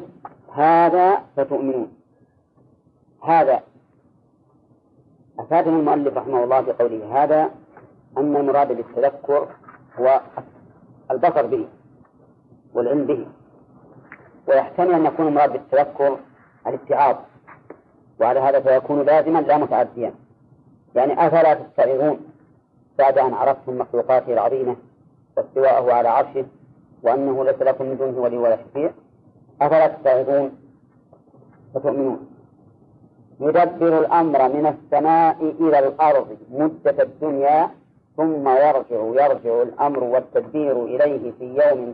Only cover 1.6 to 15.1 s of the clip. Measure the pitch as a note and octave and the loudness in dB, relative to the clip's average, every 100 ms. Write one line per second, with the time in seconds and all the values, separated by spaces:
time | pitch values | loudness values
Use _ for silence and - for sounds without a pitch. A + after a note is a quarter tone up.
1.6 | C3+ C3 A2 - _ _ _ _ _ _ | -4 -4 -6 -12 _ _ _ _ _ _
2.6 | _ _ _ _ _ _ - E3 C#3 B2 | _ _ _ _ _ _ 0 2 2 0
3.6 | - _ _ _ _ _ _ _ _ _ | -4 _ _ _ _ _ _ _ _ _
4.6 | _ _ _ _ _ _ _ - - E3 | _ _ _ _ _ _ _ -14 -2 0
5.6 | D#3+ D#3+ D3 D3 C#3 C3 A#2 C3 B2 C3 | 2 0 0 0 -2 -4 -2 -2 0 0
6.6 | B2+ - A#2+ A2 G#2 B2 C#3+ D#3 D3+ - | 0 -2 -2 -4 -4 0 2 2 0 -6
7.6 | _ - - _ _ - D3 C#3+ C#3+ C#3 | _ -20 -20 _ _ -4 -2 0 0 0
8.6 | C#3 A#2 A#2 A#2 C3+ C#3 - C#3+ - - | 0 -2 -8 -2 -2 -2 -2 -2 -4 -12
9.6 | - - _ - B2+ C3 - - - - | -20 -20 _ -2 0 0 -2 -16 -18 -20
10.6 | - _ _ _ - C3 F3 D3+ A#2 B2+ | -20 _ _ _ -8 0 0 0 -2 -2
11.6 | - - _ _ _ _ _ _ _ _ | -6 -14 _ _ _ _ _ _ _ _
12.6 | _ - A#2+ C#3+ C3 C#3 - - _ _ | _ -4 -2 -2 -2 -4 -6 -18 _ _
13.6 | _ - - - - - - _ - C3+ | _ -20 -20 -20 -20 -20 -20 _ 0 0
14.6 | - - F3+ E3+ D#3 | 0 0 2 2 0